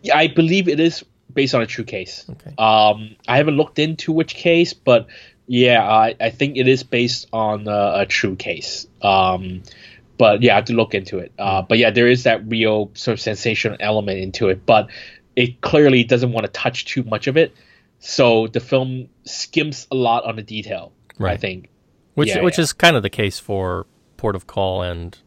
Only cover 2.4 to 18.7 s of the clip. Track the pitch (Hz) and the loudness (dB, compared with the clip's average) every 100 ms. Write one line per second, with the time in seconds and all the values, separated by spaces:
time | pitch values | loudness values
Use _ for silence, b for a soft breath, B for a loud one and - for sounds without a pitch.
2.4 | - - 110 110 107 107 107 107 - 127 | -16 0 2 6 4 2 -6 -16 0 2
3.4 | 151 143 151 - 156 160 - 160 160 - | 2 0 -2 -2 -4 -4 -2 -2 -2 -2
4.4 | 175 170 170 - - 120 - B B B | 0 2 2 -2 2 2 2 B B B
5.4 | - 123 123 120 104 110 113 - 113 - | -4 2 4 4 4 2 2 0 -6 -2
6.4 | 143 131 127 131 - 120 120 123 - 113 | -4 0 2 2 0 -2 -2 -4 -6 -4
7.4 | 107 107 107 104 101 95 98 - 101 92 | -2 -4 -2 0 0 0 -2 -2 -2 -4
8.4 | 107 - - - - _ 101 95 92 92 | -8 -10 -10 -14 -16 _ 0 2 2 -2
9.4 | 92 92 B B B B _ - 113 104 | -6 -12 B B B B _ 2 4 6
10.4 | 120 101 113 117 113 101 98 95 87 - | 4 4 2 -2 0 -4 -6 -12 -12 -8
11.4 | 98 95 92 117 113 107 120 127 123 113 | -2 -2 0 2 4 4 4 4 2 0
12.4 | 110 113 110 107 104 - - 107 - 104 | -2 -2 0 0 -4 -6 -6 -4 -6 -4
13.4 | 120 107 113 - 104 107 101 95 95 - | -4 -2 -4 -4 -2 -2 -2 -6 -8 -2
14.4 | 104 95 - 110 107 B B B _ - | -2 0 4 2 2 B B B _ -2
15.4 | 127 123 - 156 147 127 117 123 123 113 | -2 -2 0 4 6 4 4 0 0 -2
16.4 | 104 - 123 123 - 135 117 107 143 143 | -6 -4 -6 -6 -8 -6 -4 -4 -2 0
17.4 | 156 b b b b _ - - 123 113 | 0 b b b b _ -8 2 4 4
18.4 | 110 113 - | 0 -6 -2